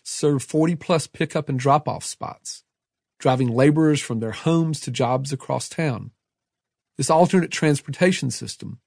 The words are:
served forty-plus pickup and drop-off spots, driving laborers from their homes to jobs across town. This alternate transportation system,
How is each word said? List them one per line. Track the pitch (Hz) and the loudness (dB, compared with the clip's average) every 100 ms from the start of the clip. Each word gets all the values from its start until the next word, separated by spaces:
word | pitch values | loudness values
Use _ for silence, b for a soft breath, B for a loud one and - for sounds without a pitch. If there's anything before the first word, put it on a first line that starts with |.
served | - - 151 139 | -12 -2 0 0
forty-plus | - 151 160 165 - 165 - | 0 0 0 0 0 0 -2
pickup | - 160 156 143 | -6 -4 -4 -4
and | 131 | 0
drop-off | 139 147 - - | 4 2 2 -8
spots, | - - - - - - _ _ _ _ _ _ | -10 -10 -12 -12 -16 -18 _ _ _ _ _ _
driving | 139 127 127 | 0 2 2
laborers | 117 139 151 156 143 | 4 4 6 2 2
from | - 113 | -2 -4
their | 113 | -4
homes | 104 160 165 160 151 | -4 0 0 0 -4
to | - | -6
jobs | 120 123 131 139 | -2 0 0 -2
across | 139 - 127 - | -6 -4 -6 -4
town. | - 156 110 104 - _ _ _ _ _ _ _ - | -4 -4 -4 -10 -18 _ _ _ _ _ _ _ -6
This | 143 | 2
alternate | 160 180 185 160 | 4 6 4 0
transportation | - 156 143 - 135 185 185 131 | 0 2 2 -2 0 0 2 -4
system, | - 110 - - 117 | -6 -10 -12 -14 -16